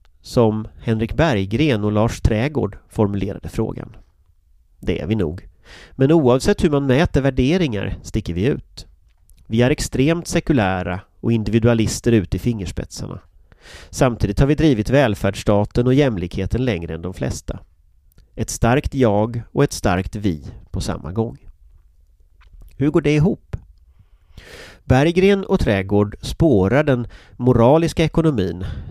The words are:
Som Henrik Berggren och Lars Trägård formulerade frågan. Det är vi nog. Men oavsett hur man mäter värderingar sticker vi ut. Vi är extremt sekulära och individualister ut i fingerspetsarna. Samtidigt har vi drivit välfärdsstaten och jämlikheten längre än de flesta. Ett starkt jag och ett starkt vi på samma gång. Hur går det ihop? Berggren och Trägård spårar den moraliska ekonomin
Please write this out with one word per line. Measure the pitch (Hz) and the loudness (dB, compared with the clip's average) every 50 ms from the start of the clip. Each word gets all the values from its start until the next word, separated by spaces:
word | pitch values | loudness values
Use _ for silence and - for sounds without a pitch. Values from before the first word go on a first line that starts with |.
| _ - _ _ | _ -20 _ _
Som | - - - 127 117 110 107 110 107 - - - - | -16 -4 0 2 2 2 2 -2 -6 -10 -14 -10 -4
Henrik | 120 113 110 113 110 - | -4 -2 -2 -2 -4 -2
Berggren | 123 160 165 123 98 95 95 107 120 156 151 120 104 104 | 0 0 2 2 0 -2 -2 -2 0 0 0 0 0 0
och | 104 | 0
Lars | 104 107 110 113 - - | 0 2 0 0 -2 -2
Trägård | - - 113 107 120 151 156 127 101 98 - - _ _ | -2 0 0 0 -2 -2 -2 -4 -4 -4 -6 -12 _ _
formulerade | - - 107 101 101 101 95 - - - - - | -2 0 0 0 0 -2 -4 -6 -8 -10 -12 -10
frågan. | - - 110 - - - - - - - - _ _ _ _ _ _ _ _ _ _ _ _ _ _ - | -6 -6 -6 -6 -6 -12 -14 -16 -18 -20 -20 _ _ _ _ _ _ _ _ _ _ _ _ _ _ -12
Det | - 98 90 - | -6 -4 -4 -4
är | - 85 | -2 -4
vi | 110 | -2
nog. | 110 90 76 85 92 - - _ _ _ - - - - - | -2 -2 -4 -6 -10 -14 -20 _ _ _ -20 -20 -20 -20 -14
Men | - - 131 139 | -2 0 2 4
oavsett | 165 170 143 120 123 131 - 196 202 - - | 4 4 6 4 2 2 2 0 0 2 2
hur | 165 | 0
man | 147 143 143 | 2 2 2
mäter | 135 123 139 175 - - 147 | 2 2 2 2 2 0 0
värderingar | 131 139 131 131 123 135 170 190 175 139 107 98 101 - - - | 0 0 0 0 0 0 2 0 0 -2 -2 -4 -6 -6 -8 -10
sticker | - - - 117 - - 85 | -12 -8 -8 -6 -6 -4 -4
vi | 87 98 | -2 0
ut. | 135 147 127 - _ - - - - _ _ _ _ _ _ _ _ - _ - - | -2 -2 -4 -8 _ -20 -20 -20 -20 _ _ _ _ _ _ _ _ -20 _ -12 -4
Vi | 110 113 | 0 2
är | 120 131 | 2 2
extremt | 151 - - - - 117 131 156 165 175 165 - | 2 0 -2 -6 0 0 2 2 2 0 -2 -4
sekulära | - - - - 156 127 101 92 92 92 92 90 90 92 - _ _ - | -4 -4 0 0 0 2 2 0 0 -2 -4 -4 -6 -8 -10 _ _ -8
och | - 117 | -2 -2
individualister | 117 113 107 104 104 113 110 120 117 113 110 - - - - 120 | 0 0 0 0 0 2 4 4 2 2 0 -2 -2 -4 -2 2
ut | 117 110 87 - - | 2 2 2 0 -4
i | 92 | -4
fingerspetsarna. | - 123 117 107 92 - - 113 - - - - 101 95 90 92 - _ _ - _ _ _ _ _ - - - - - | -2 -4 -4 -4 -6 -8 -8 -10 -10 -12 -12 -14 -12 -12 -12 -14 -16 _ _ -20 _ _ _ _ _ -20 -20 -20 -20 -14
Samtidigt | - - 143 127 117 - - 95 98 - | -2 0 0 0 0 0 -2 -2 2 2
har | 139 135 | 2 2
vi | 151 | 2
drivit | 143 151 160 131 104 104 - | 2 4 2 2 2 0 2
välfärdsstaten | 120 143 139 113 101 - - 98 101 - - - 104 101 104 - - 123 120 127 | 2 2 2 2 0 -2 -2 -4 -4 -2 -2 0 2 2 2 0 -2 -2 0 2
och | 127 | 2
jämlikheten | 139 147 131 110 90 87 90 - 98 95 - - 113 131 | 2 2 2 0 -2 -6 -6 -6 -6 -4 -4 -2 -2 -2
längre | 127 104 85 85 80 80 | -2 -2 -4 -4 -8 -10
än | 80 | -8
de | 85 92 90 | -8 -10 -8
flesta. | - 131 123 95 - - - - - - _ _ _ _ _ _ _ _ _ _ _ - _ - | -6 -6 -6 -6 -8 -10 -12 -12 -12 -14 _ _ _ _ _ _ _ _ _ _ _ -20 _ -10
Ett | - 113 - | -10 -8 -8
starkt | - - - 113 123 147 - - - | -4 -2 0 2 2 2 0 -2 -2
jag | 131 127 110 101 104 110 120 117 120 113 - | 2 2 2 4 2 0 0 -4 -8 -10 -6
och | - - 143 | 0 0 0
ett | - - | 0 0
starkt | - - 110 90 92 92 - - | -2 -2 0 0 0 -2 -4 -8
vi | 107 101 98 82 73 71 - - - - - | -4 -2 -2 -2 -2 -8 -16 -18 -18 -20 -10
på | - - | -8 -8
samma | - - 85 - - 80 | -6 -6 -6 -8 -8 -8
gång. | 92 110 113 117 - - - - - _ - - - - _ _ _ _ _ _ _ _ _ _ _ _ - - - - - - - - | -4 -4 -4 -4 -6 -14 -20 -20 -20 _ -20 -20 -20 -20 _ _ _ _ _ _ _ _ _ _ _ _ -20 -20 -20 -20 -20 -18 -6 -2
Hur | 135 156 | -2 0
går | 156 170 | 2 4
det | 147 147 151 | 4 4 4
ihop? | 151 147 202 220 - _ - - - - - - _ _ _ _ _ - _ _ _ _ _ - - - - - - - - - - _ | 4 4 2 0 -2 _ -14 -14 -14 -14 -16 -20 _ _ _ _ _ -20 _ _ _ _ _ -20 -20 -20 -20 -20 -20 -20 -20 -20 -14 _
Berggren | - 127 131 147 170 170 185 185 196 202 196 190 | 2 4 4 4 4 4 4 4 4 4 4 2
och | - 190 185 | 0 0 0
Trägård | - - 104 95 95 98 104 104 104 104 - - | 2 2 0 0 0 0 2 2 2 2 -2 -10
spårar | - - - - 160 165 127 98 92 98 117 143 151 | -10 -10 -2 2 2 4 4 4 4 4 2 2 2
den | 147 131 120 120 - - - - - - - | 2 0 0 -2 -6 -10 -20 -20 -20 -10 -2
moraliska | 123 127 123 113 113 123 147 165 170 151 - - 160 | 2 2 4 6 6 6 6 4 2 0 0 0 -2
ekonomin | 156 - 165 160 160 143 107 92 92 90 90 92 - - - - - | 0 0 2 2 2 2 0 -2 -2 -4 -6 -8 -10 -10 -10 -12 -12